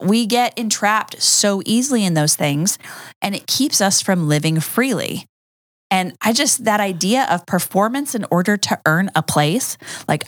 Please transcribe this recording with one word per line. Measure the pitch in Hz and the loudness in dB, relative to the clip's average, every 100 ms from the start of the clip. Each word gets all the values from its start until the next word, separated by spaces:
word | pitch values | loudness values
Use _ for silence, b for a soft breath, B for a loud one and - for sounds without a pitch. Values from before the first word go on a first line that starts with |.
we | 185 226 214 | 0 2 2
get | 240 240 - | 2 0 -2
entrapped | 220 - 208 214 - - | -4 0 0 0 -2 -4
so | - - 202 196 - | 0 2 2 0 0
easily | 226 254 240 190 | 0 2 2 2
in | |
those | 160 151 - | 2 2 0
things, | 147 143 185 - B B B B | 0 0 -2 -4 B B B B
and | 202 196 | -6 -6
it | - | -4
keeps | - 294 - | -2 0 2
us | 196 - | 2 2
from | - 180 151 | 0 2 2
living | 147 160 160 | 2 2 0
freely. | - - 262 185 - - - _ _ _ _ _ - | 0 0 0 0 -4 -8 -12 _ _ _ _ _ -2
And | 190 180 - | -2 -2 -2
I | 214 | 0
just, | 233 285 - | 2 2 0
that | 220 208 | 0 0
idea | 202 170 185 254 - | 0 -2 0 2 2
of | 175 - | -2 0
performance | 180 - 185 214 269 294 220 | -2 0 0 0 0 -4 -4
in | - | -2
order | 175 180 208 | 0 2 0
to | - - 160 | 0 0 2
earn | 160 190 | 2 2
a | - | -2
place, | - 151 147 233 - - B B B | 0 2 2 0 -4 -10 B B B
like, | 151 | -4